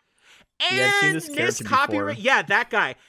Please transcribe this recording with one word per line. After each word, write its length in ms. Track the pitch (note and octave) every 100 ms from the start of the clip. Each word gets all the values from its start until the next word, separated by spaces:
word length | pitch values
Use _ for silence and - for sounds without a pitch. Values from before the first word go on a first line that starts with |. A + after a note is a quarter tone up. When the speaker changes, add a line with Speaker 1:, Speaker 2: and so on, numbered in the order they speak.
| _ _ _ - _ - E4+
Speaker 1:
Yeah, 140 | F#4+ G4+
I've 60 | G4+
seen 80 | G4
Speaker 2:
And 60 | D#4+
Speaker 1:
this 100 | D#4
Speaker 2:
Nis 80 | C#4+
Speaker 1:
character 260 | E4+ - G#3
Speaker 2:
copyright, 500 | C4 C#4+ D4+ - -
Speaker 1:
before. 100 | A3+
Speaker 2:
yeah, 160 | B3+
that 260 | D#3+ G#3 A#3+
guy. 260 | A3 C#3+ -